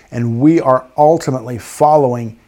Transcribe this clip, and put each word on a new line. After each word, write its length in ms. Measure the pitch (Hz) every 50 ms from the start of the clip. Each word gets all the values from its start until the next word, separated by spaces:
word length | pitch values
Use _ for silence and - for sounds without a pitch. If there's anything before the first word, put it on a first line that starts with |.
| _ _
and 300 | - 120 120 117 117 120
we 180 | 139 156 165 156
are 280 | - 131 127 127 - - _
ultimately 600 | 147 151 151 170 156 - 147 131 127 - - 120 107
following 800 | - - - - 151 151 156 151 139 123 123 120 117 110 110 - _